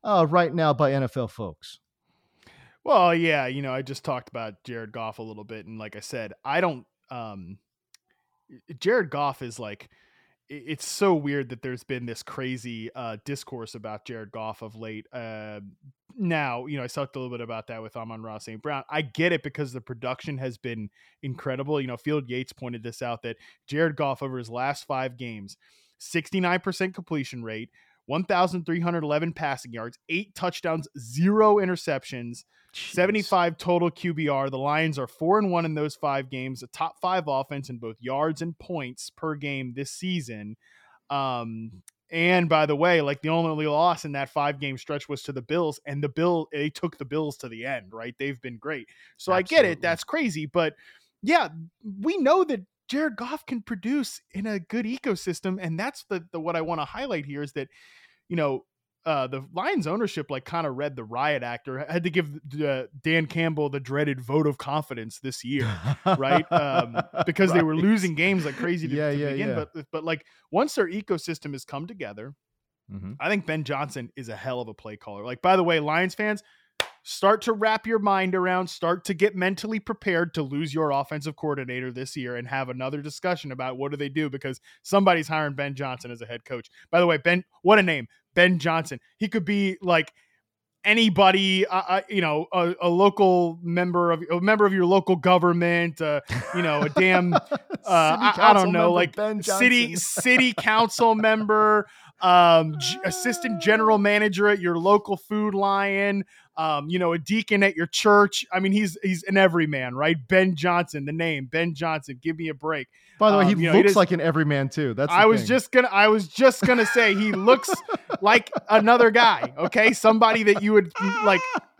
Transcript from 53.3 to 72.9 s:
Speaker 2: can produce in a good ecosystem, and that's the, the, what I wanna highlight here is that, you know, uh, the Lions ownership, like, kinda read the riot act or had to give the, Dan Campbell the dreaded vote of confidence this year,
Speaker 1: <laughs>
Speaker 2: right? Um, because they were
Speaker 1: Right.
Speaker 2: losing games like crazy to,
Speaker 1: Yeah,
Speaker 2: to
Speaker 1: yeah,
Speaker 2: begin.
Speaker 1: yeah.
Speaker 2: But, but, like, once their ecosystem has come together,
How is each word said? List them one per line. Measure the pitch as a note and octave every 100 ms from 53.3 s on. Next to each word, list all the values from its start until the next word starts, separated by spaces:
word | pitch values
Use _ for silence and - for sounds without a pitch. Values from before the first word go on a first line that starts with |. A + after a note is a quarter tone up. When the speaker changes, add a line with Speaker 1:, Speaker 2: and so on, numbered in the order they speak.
| D4+ -
Speaker 2:
can | B3
produce | - G3+ G#3+ C#4+ A#3+ - _
in | G3 G#3+
a | G3+
good | E3 A3+ A3
ecosystem, | C4 C#4 F#3 - E3+ F#3+ F#3+
and | F3 D#3+
that's | A#3 - -
the, | F#3+ E3+
the, | E3+
what | D#3+ E3+
I |
wanna | D#3+ E3
highlight | C#3+ A3 C4+ F3 C#3+
here | C#3+
is | D3
that, | D3 C3+ _ _ _ _ _ _
you |
know, | F3 D3 C3 _ _ _ _ E3
uh, | D3 C3
the | C3+ C3+
Lions | E3+ C4+ F#4 D#3
ownership, | G3+ G#3 - C#3+
like, | C3+
kinda | - E3+ D#3
read | B2+ D3
the | C3
riot | A2 A#2+ D3 C#3+
act | A#2+ A#2+ -
or | C3
had | D3+ E3+
to | F3
give | E3 D3+ D3 D3
the, | D3 D3 C3 B2+ C#3+
Dan | D#3 E3
Campbell | D#3+ E3 E3 D3+ D3
the | C#3
dreaded | B2 C#3 D3+ C3
vote | B2 D3 D3+
of | C3+
confidence | C#3+ D3+ D3 A#2+ A2+ -
this | C3 -
year, | A#2+ C#3 A#2 F#2 G2
Speaker 1:
<laughs> | C#3 F#3 E3
Speaker 2:
right? | C3+ E3+ D3+
Um, | E3+ C#3+ C3+ A#2+ A#2 - E3+
because | F3 E3+ F#3+
they | F3
were | D#3+
Speaker 1:
Right. | D#3+
Speaker 2:
losing | F#3+ G#3+ F#3
games | D#3 F3+ F#3+
like | D3 C3
crazy | F3 E3+ D#3
to, |
Speaker 1:
Yeah, | C#3+ D3+
Speaker 2:
to | C#3+
Speaker 1:
yeah, | D3
Speaker 2:
begin. | C3+ -
Speaker 1:
yeah. | E3 D3+
Speaker 2:
But, | D#3+ C#3
but, | D#3+
like, | D#3+ D#3+ _ _ _
once | F3 D4
their | - F3+
ecosystem | G3 G3+ E3+ - D#3+ D3
has | C#3
come | - C#3 E3+
together, | G3+ A#2 G#2 A#2+ C#3+ _ _ _ _ _